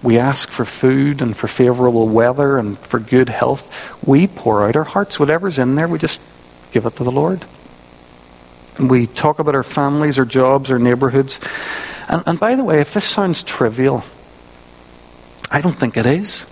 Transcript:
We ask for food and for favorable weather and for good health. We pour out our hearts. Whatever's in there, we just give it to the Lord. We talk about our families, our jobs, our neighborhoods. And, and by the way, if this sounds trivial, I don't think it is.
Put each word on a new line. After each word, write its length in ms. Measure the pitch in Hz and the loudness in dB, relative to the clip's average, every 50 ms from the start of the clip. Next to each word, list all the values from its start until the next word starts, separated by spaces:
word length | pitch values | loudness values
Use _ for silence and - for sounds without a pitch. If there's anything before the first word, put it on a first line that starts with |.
We 160 | - 123 113 117 | 2 4 2 4
ask 320 | 120 135 139 131 - - | 4 2 0 -2 -4 -6
for 160 | - - 120 | -4 -6 -6
food 560 | 107 - - - 131 131 135 139 143 147 139 | -6 -4 0 2 2 4 4 2 0 0 -2
and 160 | 131 117 104 - | -2 -4 -4 -4
for 100 | - 107 | -6 -8
favorable 600 | - - 127 123 123 123 127 123 117 113 113 113 | 0 2 2 2 4 4 2 2 4 4 2 2
weather 480 | 110 113 117 120 127 139 143 139 139 131 | 4 4 4 2 2 2 0 2 2 0
and 220 | 113 104 101 - | -2 -4 -8 -10
for 200 | - - - 120 | -10 -4 -4 -4
good 300 | 110 110 - 127 131 120 | -2 2 2 2 2 2
health. 760 | 113 - 120 123 135 139 - - - - - - - - - | 0 -2 0 -2 -2 -4 -6 -14 -16 -16 -16 -16 -14 -8 0
We 220 | - 139 143 180 196 | 4 4 4 4 2
pour 400 | - - - 123 110 101 104 104 | -2 -4 -2 0 2 2 2 2
out 80 | 120 | 2
our 80 | 151 156 | 0 -2
hearts. 360 | - - 196 202 196 - - | -2 -2 -4 -4 -4 -2 -2
Whatever's 400 | 147 139 151 165 185 196 165 135 | 0 0 0 0 -2 -4 -2 0
in 160 | 127 123 131 | 0 0 0
there, 120 | 147 160 170 | 0 0 -2
we 120 | 170 156 | -2 -4
just 200 | 156 156 - - - - - - - - - - - - | -4 -4 -6 -8 -12 -20 -20 -20 -20 -20 -20 -20 -20 -4
give 160 | - 123 104 113 | -4 -2 -2 -2
it 80 | - | -6
to 80 | - 120 | -4 -4
the 80 | 123 | -2
Lord. 340 | 127 135 147 165 190 180 - - - - - - - - - - - - - - - - - - - - - - - - - - - - | 0 0 0 0 -2 -4 -8 -16 -20 -20 -20 -20 -20 -20 -20 -20 -20 -20 -20 -20 -20 -20 -20 -20 -20 -20 -20 -20 -20 -20 -20 -20 -4 -2
We 260 | 131 127 131 127 120 | 2 4 4 4 2
talk 320 | 113 - - - 151 151 - | 0 -4 -2 0 0 0 2
about 160 | 160 147 143 | 0 0 0
our 80 | 135 | 0
families, 560 | 120 - - - 143 139 143 147 151 151 139 135 | -2 -2 -2 -2 0 0 0 0 0 0 2 0
our 80 | 131 | 0
jobs, 460 | 120 120 131 127 131 135 139 139 131 | 0 2 2 4 4 4 2 2 0
our 80 | 135 123 | 0 2
neighborhoods. 600 | 120 123 123 120 139 131 120 135 135 135 - - - - - - - - - - - - - - - - | 2 2 2 2 0 0 2 0 0 0 -4 -12 -10 -12 -10 -10 -10 -10 -10 -10 -12 -12 -14 -16 -8 -4
And, 140 | - 170 - | -4 -4 -2
and 140 | - 170 175 | -2 -2 0
by 160 | 196 220 247 | 0 0 0
the 80 | 262 269 | 0 0
way, 160 | 196 165 151 | 2 2 2
if 160 | 147 - - | 2 0 -2
this 100 | 208 202 | -4 -4
sounds 380 | - - - 202 185 165 - - | -2 -2 0 0 0 0 -2 -4
trivial, 600 | - - - 131 113 110 120 131 135 139 123 - - - - - - - - - - - - - - - - - - - - - - - - - - - - - - | -8 -4 -2 -2 -2 0 0 0 0 0 -2 -6 -10 -20 -20 -20 -20 -20 -20 -20 -20 -20 -20 -20 -20 -20 -20 -20 -20 -20 -20 -20 -20 -20 -20 -20 -20 -20 -14 -12 -4
I 100 | - 143 | -4 0
don't 140 | 147 180 143 | 0 0 0
think 220 | - - 117 110 117 | 0 -2 -2 0 0
it 100 | 113 120 | 2 2
is. 400 | 139 175 208 202 - - - - | 2 2 -2 -6 -8 -10 -12 -14